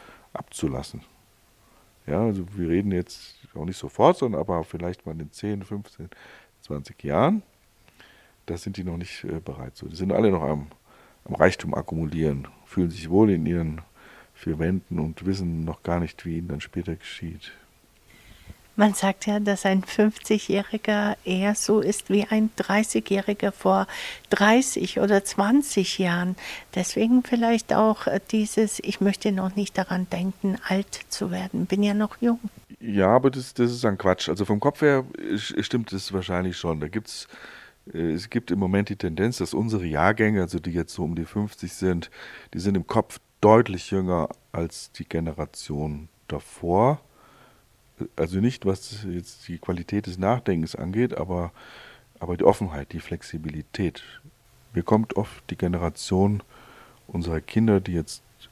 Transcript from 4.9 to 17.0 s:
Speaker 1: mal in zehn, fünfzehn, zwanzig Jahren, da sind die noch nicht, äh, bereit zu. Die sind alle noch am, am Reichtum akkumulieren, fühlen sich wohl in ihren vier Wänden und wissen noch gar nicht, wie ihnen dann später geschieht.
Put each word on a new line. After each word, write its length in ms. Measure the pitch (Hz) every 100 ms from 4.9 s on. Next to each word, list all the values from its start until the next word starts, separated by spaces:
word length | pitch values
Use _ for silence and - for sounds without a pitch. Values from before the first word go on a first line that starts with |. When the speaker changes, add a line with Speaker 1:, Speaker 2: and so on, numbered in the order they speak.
| 90 -
Speaker 1:
mal 120 | 80
in 140 | 76
zehn, 300 | - 104 101
fünfzehn, 480 | 92 101 101 - 85 - - - _ _
zwanzig 420 | - 73 - -
Jahren, 400 | 69 78 143 214 - _ _ _ _ _ - _ _ _
da 140 | - 85
sind 180 | 101 98
die 80 |
noch 140 | 90 85
nicht, 260 | 87 -
äh, 160 | - 82
bereit 320 | - 69 65
zu. 120 | - 69
Die 100 | 82
sind 160 | 92
alle 180 | 98 110
noch 120 | 92
am, 240 | 73 76 73 - _ - _ _
am 100 | -
Reichtum 380 | - 92 - 87
akkumulieren, 720 | - - 80 78 80 78 69 67 - -
fühlen 240 | - 87
sich 180 | 90 80
wohl 220 | 95 110
in 160 | 87 78
ihren 340 | 87 80 80 - _ - - -
vier 240 | - - 78
Wänden 400 | 82 92 - 85
und 260 | 78 80
wissen 400 | 90 98 87 82
noch 180 | 80 -
gar 160 | - 87
nicht, 280 | 82 - 87
wie 100 | 82
ihnen 120 | 87
dann 120 | 76
später 340 | - 87 87
geschieht. 580 | 80